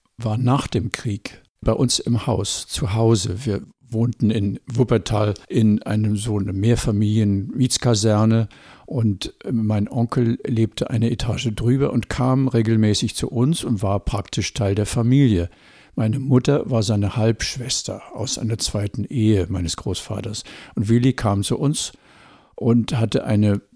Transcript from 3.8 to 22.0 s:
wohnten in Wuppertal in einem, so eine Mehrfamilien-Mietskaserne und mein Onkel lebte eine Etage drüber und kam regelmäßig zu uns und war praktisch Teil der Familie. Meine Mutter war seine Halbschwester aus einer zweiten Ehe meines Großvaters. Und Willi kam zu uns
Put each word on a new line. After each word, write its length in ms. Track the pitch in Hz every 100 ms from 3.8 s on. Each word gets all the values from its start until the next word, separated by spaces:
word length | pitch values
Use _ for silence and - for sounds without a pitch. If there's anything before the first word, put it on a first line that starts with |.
| -
wohnten 380 | 113 120 113 107
in 280 | 104 101 - -
Wuppertal 680 | 113 123 113 - 104 107 101 -
in 340 | 151 110 104
einem, 340 | - 107 107 104
so 220 | 113 104
eine 140 | 101
Mehrfamilien-Mietskaserne 2000 | 98 107 117 - 104 107 107 104 98 98 - 127 - 127 113 110 104 110 113 110 - - - -
und 480 | 123 113 98 - - 202
mein 380 | 123 107 107 104
Onkel 500 | 127 117 - 117 120 -
lebte 440 | 113 113 - -
eine 200 | 117 117
Etage 400 | 120 - - 123
drüber 380 | 104 117 131 139
und 160 | - -
kam 380 | - 127 131 131
regelmäßig 720 | 117 110 113 107 101 113 -
zu 120 | -
uns 360 | - 127 165
und 180 | - 220
war 160 | 98 98
praktisch 540 | - 107 95 - 101
Teil 220 | - 101 101
der 100 | 104
Familie. 640 | - 117 135 139 98 85 - - - - -
Meine 240 | 110 120
Mutter 500 | 135 127 123 143 -
war 140 | 120
seine 320 | 104 107 101 113
Halbschwester 1000 | 110 107 - - 123 - - 98 -
aus 240 | - 104 -
einer 200 | 110 110
zweiten 460 | - 107 101 -
Ehe 420 | 101 135 110 104 85
meines 280 | 95 85 -
Großvaters. 680 | - 92 - 104 101 107 - - - -
Und 120 | 104
Willi 240 | 117 127
kam 300 | 127 110 101
zu 160 | 101 -
uns 340 | 139 156 - -